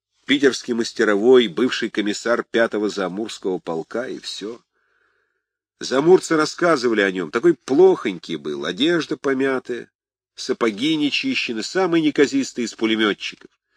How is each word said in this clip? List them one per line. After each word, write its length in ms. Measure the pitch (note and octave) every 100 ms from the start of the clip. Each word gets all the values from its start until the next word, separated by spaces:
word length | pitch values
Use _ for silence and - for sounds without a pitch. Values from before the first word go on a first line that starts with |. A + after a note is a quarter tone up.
| _ _ -
питерский 480 | C#3 C3+ A#2 -
мастеровой, 720 | A#2 A2+ - A2 G2+ A2+ B2+ A2+
бывший 420 | D#2+ B2+ - A2
комиссар 540 | - G#2 G2+ A#2 A#2
пятого 440 | - A#2 A2+ G#2+ G#2
Замурского 720 | F#2 F2+ F#2 A2 - G2+ F2+
полка, 480 | - E2 D#2+ A2+ B2
и 120 | D2
все. 400 | - - G#2 A#2 _ _ _ _ _ _ _ _ _ _ _ -
Замурцы 560 | - B2 D#3 F3+ - D#3+
рассказывали 640 | D3+ - F3 D3+ A#2+ A2
о 100 | G2
нем. 200 | F#2 E2
Такой 240 | A#2 E3
плохонький 840 | E3 - C3+ F#3+ F3+ A#2 F2+ - D#2+
был, 300 | D2 D2 D2+
одежда 500 | F2+ D3 F3 C#3+ D3+
помятая, 760 | C#3 C3+ C3+ C3 - A#2+ - _ _ _ _
сапоги 600 | - - B2+ A#2 G2+ C#3+ D#3+
не 140 | D3
чищены, 520 | - C3+ B2+ - A2+
самый 400 | G2+ F#3 F#3 E3
неказистый 600 | D3+ C#3+ C#3 C#3 B2+ -
из 100 | A#2
пулеметчиков. 760 | - A2 A2 A2 F#2 - - - _ _